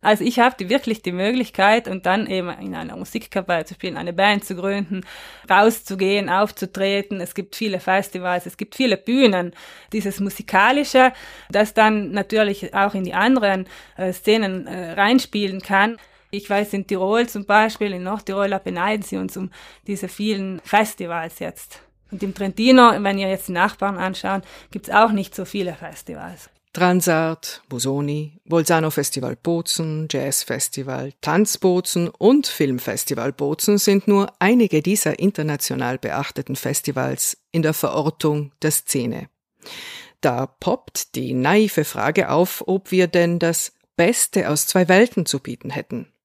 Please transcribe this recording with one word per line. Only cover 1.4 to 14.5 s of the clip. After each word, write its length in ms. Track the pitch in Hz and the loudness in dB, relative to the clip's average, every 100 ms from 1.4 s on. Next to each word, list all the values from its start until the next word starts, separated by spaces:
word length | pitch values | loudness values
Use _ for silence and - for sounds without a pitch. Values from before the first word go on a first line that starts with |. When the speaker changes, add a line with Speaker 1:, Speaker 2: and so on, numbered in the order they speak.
| 226 - 196 220 233 | -4 2 4 4 0
Speaker 1:
und 180 | 190 180 | -6 0
dann 220 | 190 214 | 0 0
eben 220 | 190 180 - | -4 -6 -8
in 160 | 196 170 | -10 -10
einer 220 | 165 - | -10 -12
Musikkapelle 680 | 185 226 - 202 180 175 | -10 -10 -6 -8 -2 -2
zu 100 | 160 - | -2 -10
spielen, 200 | 180 143 | -10 -8
eine 160 | 175 | -8
Band 320 | 175 196 202 | 0 2 2
zu 100 | 196 | -2
gründen, 520 | 180 190 202 180 190 - - - - - | -6 -4 -4 -4 -8 -10 -18 -20 -20 2
rauszugehen, 800 | 190 214 220 - 190 190 202 196 | 6 6 4 -8 -2 0 0 0
aufzutreten. 920 | 180 208 - 185 - 196 196 202 196 | 0 0 -2 -10 -2 -2 -2 -4 -8
Es 120 | 170 | -8
gibt 220 | - 185 - | -10 -10 -6
viele 240 | 220 185 | -4 -4
Festivals, 680 | 185 190 196 185 180 180 175 | 0 0 0 -6 -4 -4 -6
es 120 | - | -12
gibt 180 | 208 - | -14 -2
viele 220 | 262 190 | 0 0
Bühnen. 560 | - 247 254 185 175 - - - - | 0 4 4 4 -2 -8 -20 -20 -8
Dieses 260 | 214 208 196 | -6 -6 -4
Musikalische, 960 | 196 - 208 190 208 285 285 262 254 247 - - - | -6 -6 0 4 4 2 2 6 4 4 -20 -20 -4
das 240 | 202 214 | 0 0
dann 380 | - 214 214 190 | 4 4 4 -2
natürlich 600 | 202 196 220 208 202 185 | -4 -2 2 0 0 -4
auch 200 | 196 196 196 | 0 0 0
in 100 | 180 | -4
die 80 | |
anderen, 520 | - 214 262 208 190 185 - - - | 0 2 4 4 0 -4 -14 -20 -6
äh, 160 | 185 | -6
Szenen, 560 | 180 - 220 202 | -2 2 2 2